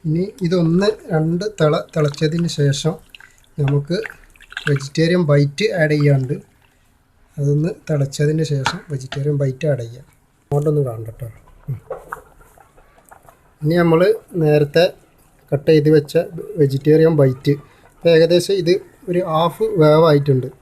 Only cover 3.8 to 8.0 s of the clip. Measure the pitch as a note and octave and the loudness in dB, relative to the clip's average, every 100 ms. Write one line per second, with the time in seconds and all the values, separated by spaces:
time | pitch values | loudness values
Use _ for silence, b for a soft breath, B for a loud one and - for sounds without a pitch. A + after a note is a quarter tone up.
3.8 | C#3+ F3+ A3 - - _ - - - C#3 | -2 -8 -8 -16 -20 _ -18 -8 -4 -4
4.8 | C3+ - E3 F3+ D#3+ C#3+ C#3+ - G#3+ F#3+ | -4 -2 0 0 2 2 0 -2 -4 -2
5.8 | D#3 D3+ C#3+ C#3 B2+ F3+ - _ _ _ | 0 2 2 2 -2 -8 -12 _ _ _
6.8 | _ _ _ _ _ - C#3+ D3 D#3+ - | _ _ _ _ _ -6 -2 0 -2 -6
7.8 | - D3+ | -6 -4